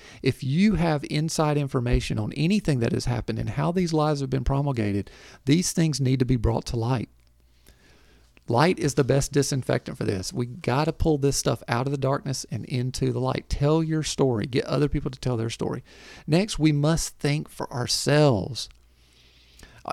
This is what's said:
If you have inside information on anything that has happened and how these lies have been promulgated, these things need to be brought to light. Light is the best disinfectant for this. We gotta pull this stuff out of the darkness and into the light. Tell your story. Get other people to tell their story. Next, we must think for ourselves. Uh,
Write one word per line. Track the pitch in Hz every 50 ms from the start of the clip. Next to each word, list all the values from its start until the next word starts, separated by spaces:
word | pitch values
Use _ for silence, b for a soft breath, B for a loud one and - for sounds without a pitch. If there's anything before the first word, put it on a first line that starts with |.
| B B B B
If | - 135 - - 139
you | 131 139 170 202 220 196
have | 156 175 165 151 143 - -
inside | - 151 156 160 - - 156 151 147 147
information | 143 135 - 135 120 120 127 127 - - 113 110
on | 104 - -
anything | - 151 170 214 208 - 165 143 123
that | 113 117
has | - 110 -
happened | 123 120 113 - - 113 113
and | 113 110
how | 104 139 151 165
these | 175 190 180 160
lies | 160 151 151 156 151 139
have | 139 131
been | 139 135 123
promulgated, | - 139 139 147 143 135 113 104 104 98 101 - B B B B B B B B
these | 131 151 180 180 -
things | - 180 165 160 143 135
need | 135 127 135 131
to | 131
be | 120 127
brought | 117 107 117 113 - -
to | - -
light. | 117 113 120 131 110 - - _ _ _ _ _ _ _ b b b b b b b b b b b b b b b b b b b - -
Light | 120 120 151 180 - -
is | - 143 -
the | -
best | 139 117 135 139 139 -
disinfectant | 135 143 135 - 143 131 - - 127 127 - - - -
for | -
this. | 117 104 92 92 -
We | - 110 123
gotta | 123 123 175 - 123 123 139 160 165
pull | - - - 165 151 139
this | 135 139 135
stuff | - - 135 127 - -
out | - 120 117 131
of | 139
the | 143 139
darkness | 131 135 143 - - - 127 - - -
and | - 110 -
into | - - 123 123 127 - - 131 131
the | 120 120
light. | 127 131 - - - -
Tell | - - 143 147 156 165
your | 160 156 160 156 151
story. | - - - 143 131 120 104 98
Get | 127 117 143 -
other | - 151 139 147 143
people | - 147 - 139
to | 131 -
tell | - 127 123
their | 110 113 117
story. | - - - - - - B B B B B B B B B
Next, | - 151 175 208 214 - -
we | 151 156
must | 151 143 143 156 165 160 - - - -
think | - 143 147 151 - -
for | - - 143 -
ourselves. | - 123 123 - - - - 135 143 151 151 143 117 95 - - 113 - - - - - _ _ _ b b b b b b b b b b b b b b b b b b
Uh, | -